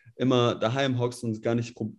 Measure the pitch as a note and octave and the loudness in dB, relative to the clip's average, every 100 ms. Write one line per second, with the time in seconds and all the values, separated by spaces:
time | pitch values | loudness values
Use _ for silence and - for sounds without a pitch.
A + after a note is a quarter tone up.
0 | - - B2+ B2 A#2+ F2+ A2 C3+ C#3 B2 | -16 -4 2 4 4 2 0 0 0 0
1 | A#2+ B2 A#2 G#2+ A2+ A#2 A#2 - A2 | -2 -2 -6 -4 0 0 -2 -6 -8